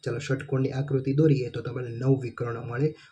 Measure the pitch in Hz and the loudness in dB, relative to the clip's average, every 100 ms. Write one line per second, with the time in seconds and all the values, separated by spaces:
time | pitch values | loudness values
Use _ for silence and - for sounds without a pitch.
0 | - 120 - 135 - 131 131 131 139 135 | -6 -6 -4 -4 -2 0 0 -2 0 0
1 | 135 135 160 131 123 120 117 123 123 117 | 0 4 6 6 2 -6 -8 -8 -8 -2
2 | 131 135 120 - 120 117 117 120 151 156 | 2 2 2 -6 -6 -6 -6 -2 -2 -2
3 | - | -20